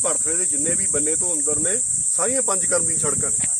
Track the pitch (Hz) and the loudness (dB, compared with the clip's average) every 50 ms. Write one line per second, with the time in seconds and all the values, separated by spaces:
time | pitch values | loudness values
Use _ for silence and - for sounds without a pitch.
0 | - 175 - - - - 165 170 185 - - - - - - - - - 147 143 | 0 0 0 0 0 0 0 0 0 0 0 0 0 0 0 0 0 0 0 0
1 | 147 156 160 - - 170 156 151 - 151 147 - - 180 202 - - - - - | 0 0 0 0 0 0 0 0 0 0 0 0 0 0 0 0 0 0 0 0
2 | - - - - 180 226 262 269 - 214 196 185 - 170 180 170 - - - - | 0 0 0 0 0 0 0 0 0 0 0 0 0 0 0 0 0 0 0 0
3 | - 147 135 - - - - - - - - - | 0 0 0 0 -2 0 0 0 0 0 0 0